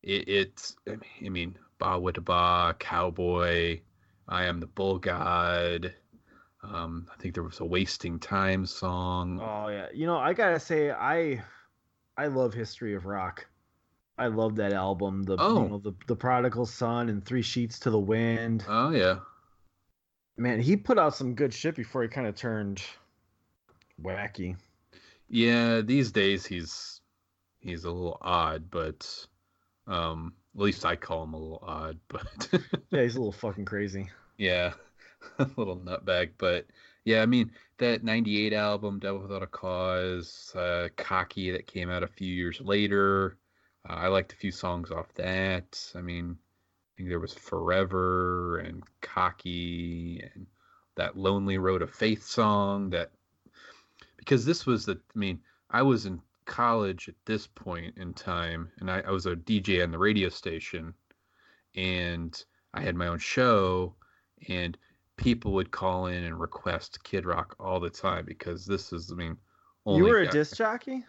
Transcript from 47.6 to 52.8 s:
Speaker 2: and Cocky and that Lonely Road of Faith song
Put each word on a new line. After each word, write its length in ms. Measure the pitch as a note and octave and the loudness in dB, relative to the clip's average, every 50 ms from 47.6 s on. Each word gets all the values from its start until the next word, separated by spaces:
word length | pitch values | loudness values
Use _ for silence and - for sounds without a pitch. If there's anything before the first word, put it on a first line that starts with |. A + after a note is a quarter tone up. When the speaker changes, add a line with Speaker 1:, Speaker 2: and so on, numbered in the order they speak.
| E2+ E2+ F2+ F#2+ G2 F#2 F#2+ F#2 F2+ F#2 F#2 F#2 F2+ F2+ F2+ F2+ F2+ F2 E2+ E2+ | 2 4 4 4 4 2 2 2 2 4 4 2 2 2 0 0 -2 -2 -2 -4
Speaker 2:
and 240 | E2+ F2 E2+ E2+ F2 - _ _ | -4 -6 -10 -12 -14 -18 _ _
Cocky 1200 | - - - F#2 F2+ F2+ E2+ - - F2+ F2 F2 F2 F2 F2 E2+ E2+ E2+ E2+ E2 E2+ E2+ E2+ F2 - - - | -14 -6 -2 0 0 0 0 -2 -8 -6 -6 -4 -4 -4 -4 -4 -4 -4 -6 -6 -6 -8 -8 -10 -12 -14 -16
and 120 | F#2+ F#2 - _ _ _ _ _ _ _ _ _ | -18 -20 -20 _ _ _ _ _ _ _ _ _
that 200 | - F2+ F2 - | -4 -4 -2 -2
Lonely 420 | F#2+ F#2+ F#2+ G2 G2+ G2 G2 F#2+ F#2+ | 0 2 4 4 4 2 2 2 2
Road 240 | F#2 F#2 F#2 F#2 E2+ | 4 2 2 2 0
of 80 | - | -2
Faith 320 | - - G#2+ A2 A2 G#2 - | -2 0 2 2 2 2 -2
song 640 | - - - A2+ G#2+ G#2 G2+ G2+ G2 G2+ G2+ | -6 0 4 4 4 6 4 2 2 0 -2